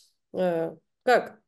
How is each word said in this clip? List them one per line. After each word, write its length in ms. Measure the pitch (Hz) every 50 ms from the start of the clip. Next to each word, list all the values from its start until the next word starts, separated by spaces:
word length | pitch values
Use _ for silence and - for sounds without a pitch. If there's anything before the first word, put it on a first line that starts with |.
| _ _ _ _ _ _ -
э, 420 | 185 185 180 170 165 165 165 160 - _ _ _ _ _
как 360 | 254 240 190 - - - - _